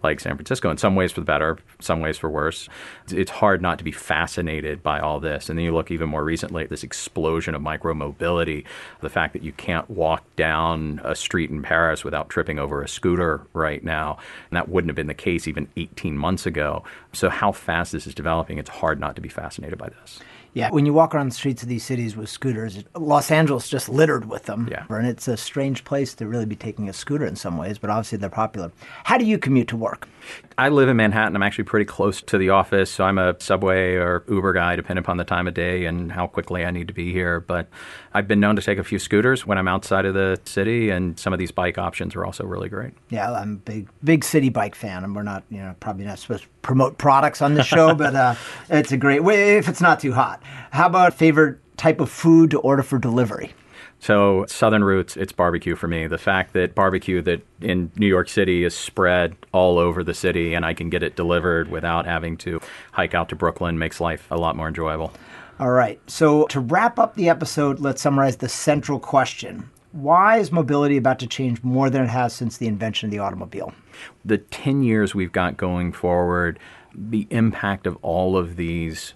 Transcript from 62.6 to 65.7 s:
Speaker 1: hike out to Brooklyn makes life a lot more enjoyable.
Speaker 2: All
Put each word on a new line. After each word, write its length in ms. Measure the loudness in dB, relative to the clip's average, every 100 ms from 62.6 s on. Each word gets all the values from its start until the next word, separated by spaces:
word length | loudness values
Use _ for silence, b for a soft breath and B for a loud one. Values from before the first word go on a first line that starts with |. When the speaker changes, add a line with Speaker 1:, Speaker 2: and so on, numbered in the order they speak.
| B B B
Speaker 1:
hike 220 | -2 0
out 160 | 0 -2
to 80 | -2
Brooklyn 420 | -2 0 -4 -2
makes 220 | -4 -4
life 260 | -4 -4 -6
a 60 | -2
lot 220 | -2 -2
more 100 | -6
enjoyable. 460 | -4 -4 -4 -8 -12 B B B -4
Speaker 2:
All 140 | 2